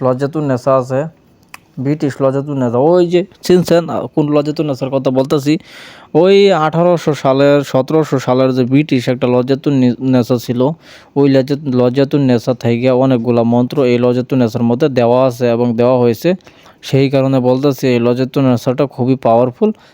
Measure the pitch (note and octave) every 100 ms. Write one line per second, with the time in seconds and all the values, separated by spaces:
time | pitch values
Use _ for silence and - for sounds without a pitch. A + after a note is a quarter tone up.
0 | C3 B2+ C#3 D#3+ D3 B2+ C#3 C3 B2+ C3
1 | D#3+ - _ _ _ - _ - C3+ D#3
2 | D3 - C3+ C3+ D3 C#3+ B2 A#2+ D3 F3+
3 | F3 F3 F#3+ _ - F3+ E3 E3+ D#3 A2+
4 | B2 - D3 D3 D3 D#3 D#3 B2+ C3 C3
5 | C3 C3 C3+ D3+ C#3 D#3 - - - -
6 | - D#3 F3+ G3 G3 E3+ D#3 E3 F3 E3+
7 | - C#3 C3+ C3+ C#3+ C#3+ C#3 C3 C3+ D#3+
8 | D3+ C3+ - B2+ C3 B2+ B2 C3+ D#3 C3
9 | A#2+ B2+ B2 B2 B2+ C3+ D3+ C#3 B2+ A#2+
10 | C3 B2+ A2+ B2 - A#2+ C3 D#3+ - -
11 | - C#3+ C#3+ C3+ C3 C#3+ D3 B2 B2 B2
12 | C3+ D3 C3+ A#2+ C3+ A#2 A#2 A#2 B2+ B2+
13 | C3+ B2 A#2 A#2+ A#2 A#2+ B2 C#3+ B2+ A#2+
14 | B2 B2 A#2+ C3+ A#2+ A#2+ A#2 A#2+ D#3 B2
15 | A#2 B2 C3 A#2+ B2 A#2 A#2+ A2+ A#2+ B2+
16 | A#2+ A2 E3+ F#3 - - - _ - C3+
17 | C3+ C3+ C3+ C3+ B2 B2+ C#3+ C3 C3+ A#2+
18 | A#2 B2 B2+ C#3+ C3+ A#2+ - B2+ C#3 -
19 | B2+ C3 A#2 A#2 B2+ A#2+ G#3+ G#3+ _